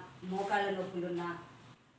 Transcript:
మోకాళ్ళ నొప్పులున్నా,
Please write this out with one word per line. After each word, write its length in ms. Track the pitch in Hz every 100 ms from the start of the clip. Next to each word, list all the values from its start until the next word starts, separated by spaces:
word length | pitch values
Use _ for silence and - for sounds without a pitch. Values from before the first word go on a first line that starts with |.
| - -
మోకాళ్ళ 460 | 185 190 202 208 196 190
నొప్పులున్నా, 640 | 180 175 175 175 175 170 - - - - -